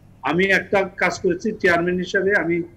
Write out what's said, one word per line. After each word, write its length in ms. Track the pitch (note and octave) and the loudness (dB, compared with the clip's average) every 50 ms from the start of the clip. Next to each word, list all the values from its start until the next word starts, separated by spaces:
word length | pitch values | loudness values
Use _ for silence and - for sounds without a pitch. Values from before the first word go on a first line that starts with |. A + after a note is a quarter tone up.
| - - - - | -20 -20 -20 -8
আমি 240 | - C3+ D#3 F3 F#3+ | -4 -2 0 2 2
একটা 380 | G3 G3 F3+ F3+ - G#3 G3 G3 | 2 2 0 0 0 0 0 0
কাজ 360 | F#3+ - - G3 F3 F3 - | -2 -4 -2 -2 -2 -2 -2
করেছি 320 | - F#3 E3 - - A3 | -2 -2 -2 0 -2 -6
chairman 460 | G#3+ - - F#3 E3+ E3+ E3+ F3+ F3+ F#3 | -4 0 0 2 2 2 2 0 0 -2
হিসাবে, 380 | F3+ - - G3 F#3 F#3+ G#3 | -4 -2 -2 0 0 2 2
আমি 280 | F#3+ D#3+ E3 F3 E3+ E3 - - | 2 2 0 0 -2 -2 -6 -10